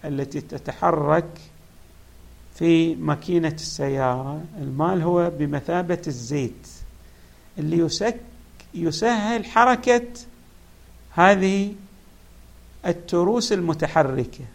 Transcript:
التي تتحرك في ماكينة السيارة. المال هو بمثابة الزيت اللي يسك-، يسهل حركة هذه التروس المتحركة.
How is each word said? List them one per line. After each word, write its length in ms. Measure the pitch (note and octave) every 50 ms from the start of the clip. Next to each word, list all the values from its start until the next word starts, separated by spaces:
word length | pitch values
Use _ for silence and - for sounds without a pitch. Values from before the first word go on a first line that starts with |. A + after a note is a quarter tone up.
| -
التي 360 | D#3 C#3+ C3+ C#3 C3+ - D3+
تتحرك 1000 | D3+ - - C#3 - - C#3 - - D#3 - D3+ D3 C#3+ D3+ E3+ D#3+ D#3+ - - - - - - - - - - - - - - - - - - - - - - - - -
في 400 | - E3 E3+ E3 E3 E3 E3 D#3+
ماكينة 540 | - D#3+ D3+ D3 D3+ - - F3+ E3+ E3 D#3+
السيارة. 960 | D3+ D#3 - - - - C#3+ C#3 C#3 C3+ C3 B2+ B2 B2+ C3 C#3 C#3+ D#3 E3 D#3+ A#3+ G3+
المال 440 | C#3+ C#3 C3 C3+ D3+ F3 F#3+ F3+ D#3+
هو 280 | E3+ F3+ F3 E3+ E3+
بمثابة 720 | E3 C#3+ D3 C#3+ D3 C#3+ C3 - E3 F3+ F3+ E3+ F3 E3 E3+
الزيت 640 | D#3+ C#3 A#2+ A#2+ A2+ C#3+ C#3+ C3+ A#2 - - - - - - - - - - - - - - - - - - - - - -
اللي 200 | D3+ D3+ E3 E3+
يسك-، 420 | E3 D#3 - - G3+ A#3 A#3 A#3 - - - - - - - - - - -
يسهل 680 | - E3 E3 D3+ D#3 G#3+ A#3 A#3+ A3 G#3 G#3+ A#3 A3+ G#3
حركة 580 | - - A3 A#3+ B3 B3 A#3+ A#3+ B3 A#3+ A#3+ A#3+ A#3+ - - - - - - - - - - - - - - - - - - - - -
هذه 600 | - F3 F#3+ G3+ F#3+ F#3 F#3+ F#3+ G3 G3 G#3 G#3 - - - - - - - - - - - - - - - - - - - - - -
التروس 680 | F3+ E3+ F3 F3 - - F3 F3 F#3+ A3+ A#3+ - - G#3+
المتحركة. 920 | F#3+ F3 E3 D#3+ D#3 D#3+ D3 - E3 D3+ C3 C3 C3 B2 - - - C3 A2